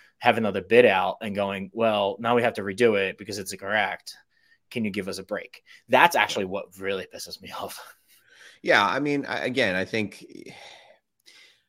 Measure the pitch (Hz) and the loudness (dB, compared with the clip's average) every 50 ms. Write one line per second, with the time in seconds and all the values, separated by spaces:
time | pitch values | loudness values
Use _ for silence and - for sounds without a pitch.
0 | - _ _ - - 120 107 113 110 101 95 98 90 - 113 123 123 107 95 92 | -20 _ _ 0 2 2 2 2 0 -2 -4 -4 0 4 6 6 8 6 6 2
1 | 92 95 - - 113 107 98 104 101 98 98 95 98 95 - 113 113 110 107 104 | 0 -2 -2 -4 -6 -6 -4 -4 -2 -2 -4 -6 -8 -8 -4 0 0 2 2 2
2 | 101 98 98 - 117 117 123 120 117 117 - 120 98 101 95 98 120 113 104 98 | 0 -2 -2 -2 0 2 2 2 2 0 -2 -4 -6 -4 0 2 4 4 4 2
3 | 95 92 - - 101 107 98 104 95 95 101 95 98 98 107 107 98 95 95 - | 0 -2 -4 -8 -10 -10 -8 -8 -8 -8 -10 -8 -4 -2 0 0 0 0 -4 -8
4 | - - - - _ _ _ _ _ _ _ _ _ - - 123 110 104 92 104 | -12 -16 -18 -18 _ _ _ _ _ _ _ _ _ -10 -6 -4 -4 -4 -4 -4
5 | 92 98 92 95 95 - 104 87 87 - - - _ - - - _ - 123 127 | -6 -6 -8 -10 -8 -8 -8 -8 -10 -12 -20 -20 _ -20 -20 -20 _ 2 6 6
6 | 160 175 - 117 104 - - 113 98 92 98 98 - - - 92 95 98 98 95 | 6 6 4 2 2 2 0 -2 -4 -4 -4 -8 -10 -12 -14 -8 -6 -4 -4 -4
7 | 87 - - 98 - - - - 92 - - - 101 95 - - - - - _ | -6 -10 -14 -16 -16 -16 -16 -18 -16 -14 -12 -10 -10 -10 -12 -14 -18 -20 -20 _
8 | _ _ _ _ _ _ _ - - - - _ - 180 151 107 101 92 101 135 | _ _ _ _ _ _ _ -20 -20 -20 -20 _ 2 4 6 6 6 4 2 0
9 | 147 147 143 143 - - 113 80 73 127 120 135 117 98 90 92 92 - - 110 | -2 -2 -2 -2 -4 -4 -4 -4 -4 -2 0 0 2 2 2 0 -2 -2 -2 -2
10 | 104 90 - - - - - 50 50 - - - - - - - - - - _ | -2 -4 -6 -14 -20 -20 -20 -20 -18 -18 -20 -20 -20 -20 -20 -20 -20 -20 -20 _
11 | _ _ _ _ _ - - - - - _ _ _ | _ _ _ _ _ -20 -20 -20 -20 -20 _ _ _